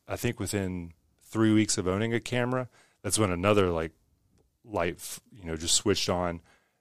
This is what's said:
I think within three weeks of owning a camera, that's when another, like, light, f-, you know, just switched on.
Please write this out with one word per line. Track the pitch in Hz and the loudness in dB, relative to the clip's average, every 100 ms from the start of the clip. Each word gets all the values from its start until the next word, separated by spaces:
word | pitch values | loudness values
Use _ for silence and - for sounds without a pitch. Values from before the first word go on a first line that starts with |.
| - | -10
I | 95 | -6
think | 123 - | -4 -4
within | 98 104 95 92 85 - _ _ | -4 -4 -4 -6 -10 -16 _ _
three | _ 113 113 | _ 2 4
weeks | 107 107 - | 6 4 0
of | 90 | 0
owning | 95 113 | -2 -2
a | 117 | -4
camera, | - 123 120 127 127 _ _ _ | -2 -2 -2 -2 -6 _ _ _
that's | 104 - | -4 0
when | 107 | 2
another, | 87 95 104 92 | 2 4 4 4
like, | 85 82 - _ _ _ _ _ _ | 0 -4 -8 _ _ _ _ _ _
light, | 123 101 87 80 | -8 -2 -2 -4
f-, | - - - | -12 -16 -18
you | - | -16
know, | 87 80 | -10 -6
just | 85 | 0
switched | - 107 95 - | 0 2 0 0
on. | 90 87 82 - _ _ _ | 0 -2 -6 -12 _ _ _